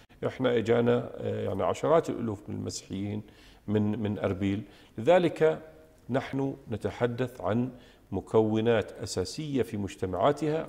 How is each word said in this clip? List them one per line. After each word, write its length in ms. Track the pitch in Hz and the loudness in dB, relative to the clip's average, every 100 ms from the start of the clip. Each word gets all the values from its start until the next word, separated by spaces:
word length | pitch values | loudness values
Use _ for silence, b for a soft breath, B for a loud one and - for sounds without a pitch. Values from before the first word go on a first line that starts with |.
| B B 131 | B B -6
إحنا 300 | - 127 120 | 0 2 2
إجانا، 540 | 107 120 120 120 - - | 4 4 4 2 0 -6
آه، 280 | 110 107 | -4 -2
يعني 200 | 104 98 | -2 0
عشرات 460 | 87 - 135 165 156 | 0 0 2 2 2
الألوف 400 | - 113 98 - | -4 -4 -6 -6
من 60 | 101 | -6
المسيحيين 640 | 104 - - 98 101 107 - B B B - | -6 -8 -8 -6 -4 -6 -10 B B B 0
من، 320 | 104 104 107 | 2 2 0
من 200 | 104 104 | -2 -2
أربيل. 420 | 101 92 98 101 - B B - | -2 0 0 -2 -6 B B -2
لذلك 640 | 120 180 165 - 156 156 - - - - - | 4 4 4 2 2 2 -8 -20 -20 -20 -4
نحن 460 | 131 - 135 139 - - | -4 -2 -2 -2 -4 -8
نتحدث 720 | 107 101 - 120 120 127 - | -6 -4 0 -2 0 -4 -2
عن 280 | 87 117 127 - B B - | 0 0 0 -6 B B -6
مكونات 800 | 95 - 110 110 110 113 113 - | -6 2 4 4 2 4 2 0
أساسية 680 | - - 98 90 - 156 131 | -8 -6 -4 -4 -6 -4 -2
في 160 | - 104 | -2 -4
مجتمعاتها 920 | 98 - 95 90 123 147 156 160 | -6 -6 -4 2 2 2 -2 -2